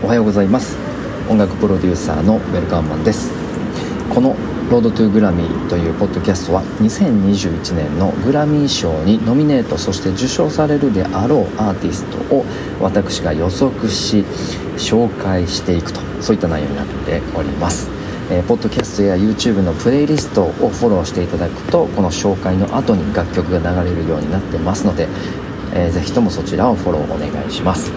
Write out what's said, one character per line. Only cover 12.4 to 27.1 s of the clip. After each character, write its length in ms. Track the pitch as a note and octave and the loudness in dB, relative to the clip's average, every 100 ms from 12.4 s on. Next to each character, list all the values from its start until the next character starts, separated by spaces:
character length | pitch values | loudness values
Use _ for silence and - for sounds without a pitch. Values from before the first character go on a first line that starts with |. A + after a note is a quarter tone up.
| - - - - | 0 -6 -8 -2
私 420 | F#2+ G2 F#2 - | 0 0 0 -2
が 120 | E2+ | -2
予 160 | D#2 F2 | 0 0
測 400 | - C3+ - A2 | 2 0 0 -2
し、 380 | G2+ - G#2+ F#2+ - - - - - | -2 0 0 0 -4 -6 -6 -8 -6
紹 320 | - A2 A#2 - | 0 2 2 0
介 320 | G2 F#2 F2 | -2 0 0
し 140 | - | -2
て 120 | - | 0
い 60 | E2+ | 0
く 140 | E2 | -2
と、 60 | - - - | -6 -8 -6
そ 140 | - | 0
う 20 | G#2+ | 2
い 20 | |
っ 40 | |
た 40 | F2 | 2
内 140 | D#2 | 0
容 80 | C#2+ | -2
に 80 | C#2+ | -4
な 60 | |
っ 20 | |
て 380 | C#2+ - - E2 - | -4 -6 -2 -4 -2
お 80 | - | -4
り 60 | - | -4
ま 180 | - F3 | -2 -2
す。 180 | - - - - - - | -2 -6 -8 -8 -8 -2
え 100 | F2+ | -2
ー、 20 | |
ポ 140 | F2 A#2 | 2 0
ッ 60 | |
ド 60 | A2 | 0
キ 120 | - | -2
ャ 40 | |
ス 140 | - - | -4 0
ト 60 | |
や 120 | G2+ F#2 | 2 2
YouTube 460 | G#2+ G#2 B2 G2+ | 2 2 2 2
の 100 | F#2 | 2
プ 180 | E2 A2+ | 2 2
レ 120 | C#3 | 2
イ 40 | D3 | 2
リ 120 | D3+ | 0
ス 100 | - | 0
ト 140 | A2 | 0
を 280 | F2 - A#2+ - | 0 2 -2 2
フ 100 | A#2+ | 2
ォ 0 | |
ロ 100 | G2 | 2
ー 60 | E2+ | 0
し 80 | |
て 100 | - | -2
い 20 | F2 | -2
た 120 | F2 | -2
だ 80 | F2 | -2
く 160 | - - | -4 0
と、 180 | E3+ D#3+ - | 2 2 2
こ 60 | |
の 80 | F#2 | 0
紹 280 | - G#2 F#2+ | 2 0 0
介 200 | F#2+ F#2 | 0 0
の 180 | G2+ - | 0 0
後 180 | A#2 | 2
に 200 | G#2 D#2+ | 2 2
楽 180 | F#2 E2 | -2 -2
曲 180 | - G2 | -2 0
が 100 | F2 | 0
流 280 | E2+ F2+ F2 | 0 0 0
れ 80 | E2+ | -2
る 100 | D#2+ | -2
よ 120 | D#2 | -2
う 20 | |
に 100 | D2+ | -2
な 60 | F2+ | -2
っ 60 | |
て 160 | - F2+ | -2 -2
ま 160 | E2 | -2
す 100 | G2+ | 0
の 100 | G2+ | 0
で、 140 | E2+ E2 - - - - - - | 0 -2 -4 -6 -8 -8 -8 -4
え 160 | - F2 | 0 0
ー、 20 | |
ぜ 120 | F2+ | 0
ひ 80 | E2 | 0
と 80 | - | 2
も 100 | A2 | 2
そ 120 | - | 0
ち 160 | E2+ E2 | -4 0
ら 100 | A#2 | 2
を 60 | |
フ 160 | G2+ F2+ | 2 0
ォ 20 | |
ロ 60 | D#2 | -2
ー 160 | D2+ | -2